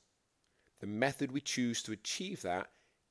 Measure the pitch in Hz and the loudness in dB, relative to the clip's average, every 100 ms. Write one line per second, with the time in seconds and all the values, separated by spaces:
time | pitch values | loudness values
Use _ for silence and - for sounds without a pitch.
0 | _ _ _ _ _ _ _ _ 101 107 | _ _ _ _ _ _ _ _ -4 2
1 | 135 - 139 139 - 127 120 113 - 107 | 2 2 0 0 0 2 2 0 -2 -4
2 | - - 190 190 90 90 - - _ _ | -4 -4 -4 -4 0 0 -2 -8 _ _
3 | _ | _